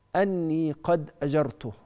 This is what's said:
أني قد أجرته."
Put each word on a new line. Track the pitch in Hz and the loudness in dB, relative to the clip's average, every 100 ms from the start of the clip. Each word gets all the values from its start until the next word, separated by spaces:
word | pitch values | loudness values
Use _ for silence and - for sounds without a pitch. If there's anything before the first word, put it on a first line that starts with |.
| _ 180 | _ 0
أني | 196 185 165 156 160 | 2 0 0 0 0
قد | 143 - 170 147 - | -2 0 0 0 -6
أجرته." | 143 151 139 - 123 - | 0 0 0 -4 -12 -12